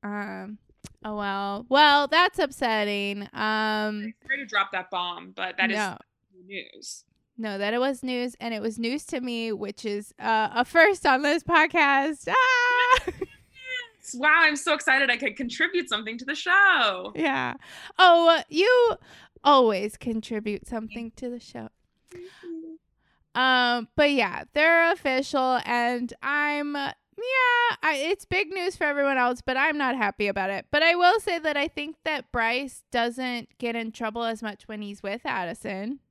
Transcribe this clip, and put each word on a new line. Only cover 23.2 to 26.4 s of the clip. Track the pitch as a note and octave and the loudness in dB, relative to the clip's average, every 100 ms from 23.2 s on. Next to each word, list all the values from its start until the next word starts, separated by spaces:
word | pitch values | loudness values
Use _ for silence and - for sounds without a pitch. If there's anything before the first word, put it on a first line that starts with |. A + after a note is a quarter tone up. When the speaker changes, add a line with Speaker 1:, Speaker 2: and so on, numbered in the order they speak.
| _ - | _ -2
Speaker 1:
Um, | C4 B3+ B3 A#3+ A3+ | 0 2 2 -2 -6
but | - D4 | 0 2
yeah, | C#4+ G3+ - - | 2 -2 -4 -8
they're | D4 D#4 E4+ E4 | 0 4 4 2
official, | F#4 C#4+ C4 C#4 C#4+ B3+ B3+ | 0 -2 -2 -2 0 0 0
and | - B3 A#3+ B3 A#3+ - | 0 0 0 -2 -6 -8
I'm, | - D4 | -4 -2